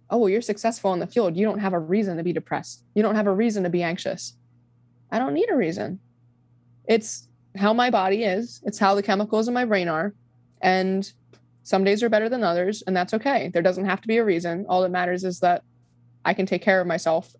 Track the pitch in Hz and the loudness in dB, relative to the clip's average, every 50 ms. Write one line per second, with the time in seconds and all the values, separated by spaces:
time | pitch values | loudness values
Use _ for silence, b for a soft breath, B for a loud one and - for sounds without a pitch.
0 | _ - 196 240 220 190 196 233 233 - 208 - - 226 233 - - 196 185 175 | _ -2 0 2 2 2 2 0 -2 -4 -4 -4 -4 -4 -4 -2 -2 -2 -2 -2
1 | 170 175 - 240 208 175 165 180 214 220 196 208 208 190 185 170 156 160 190 220 | -4 -2 0 0 0 2 2 0 0 0 0 -2 -2 -2 -2 -2 -2 0 0 0
2 | 208 190 170 165 165 180 160 170 - - 156 127 - - - - _ _ - 208 | 0 -2 -2 -2 -2 -2 -2 -4 -4 -4 -6 -6 -6 -8 -14 -18 _ _ 0 2
3 | 214 196 214 214 208 202 190 196 233 233 214 202 180 175 175 175 175 165 185 - | 2 2 2 2 2 2 2 2 2 0 0 0 0 0 0 0 0 -2 -4 -4
4 | - - - - - - - _ _ _ _ _ _ _ _ _ _ _ _ _ | -6 -6 -6 -8 -10 -14 -16 _ _ _ _ _ _ _ _ _ _ _ _ _
5 | _ _ - 226 262 277 285 320 453 494 349 262 180 160 175 202 104 131 185 196 | _ _ -4 -2 -2 0 0 0 0 2 2 0 0 0 -2 -4 -6 -8 -8 -10
6 | - _ _ _ _ _ _ _ _ _ _ _ _ _ _ _ _ - 226 220 | -14 _ _ _ _ _ _ _ _ _ _ _ _ _ _ _ _ 0 0 0
7 | 220 - - - - _ _ _ _ _ - 190 202 208 226 240 247 247 233 202 | 0 -4 -10 -12 -14 _ _ _ _ _ -4 0 2 2 4 4 2 2 2 2
8 | 185 190 196 220 233 196 185 208 240 - - - - 220 208 - 208 196 202 202 | 2 2 0 0 0 0 0 -2 -4 -6 -10 -10 -8 -8 -2 2 4 4 4 2
9 | 196 - 196 202 214 214 220 214 220 247 240 247 247 226 208 185 175 170 156 156 | 2 0 0 0 0 0 0 0 0 0 -2 -2 0 0 0 0 0 0 -2 -2
10 | 175 208 - _ _ _ _ _ _ _ _ - - 185 185 185 185 190 190 190 | -2 -4 -6 _ _ _ _ _ _ _ _ 0 2 2 4 4 2 0 0 -2
11 | 196 - - _ _ _ - _ _ _ _ _ - - - 190 190 196 202 208 | -4 -6 -12 _ _ _ -20 _ _ _ _ _ -4 0 0 2 4 2 2 2
12 | 240 226 220 214 220 226 254 247 214 175 170 175 180 196 214 - - 190 190 180 | 2 2 2 2 0 0 -2 0 0 0 0 0 0 -2 -4 -4 -4 -2 0 0
13 | 180 - 220 220 - 277 277 - 131 180 - 170 170 185 185 185 196 190 185 196 | 0 0 -2 -2 0 0 0 0 -2 -2 0 2 2 2 0 0 -2 -2 -4 -2
14 | - 220 220 233 226 208 170 170 180 170 170 180 196 - 180 185 185 180 180 180 | -2 0 0 2 2 2 0 0 -2 -4 -4 -4 -2 0 0 2 2 0 0 -2
15 | 180 180 180 180 190 185 175 - 180 175 175 - - _ _ _ _ _ _ _ | -2 -2 -2 -4 -4 -6 -2 0 2 2 2 0 -2 _ _ _ _ _ _ _
16 | _ _ _ _ - 170 180 - 190 196 185 175 - 202 190 185 180 175 165 - | _ _ _ _ -2 -2 0 0 0 0 -2 0 2 2 2 2 2 0 -2 -2
17 | - 160 160 170 - - - _ | 0 0 0 0 -2 -6 -10 _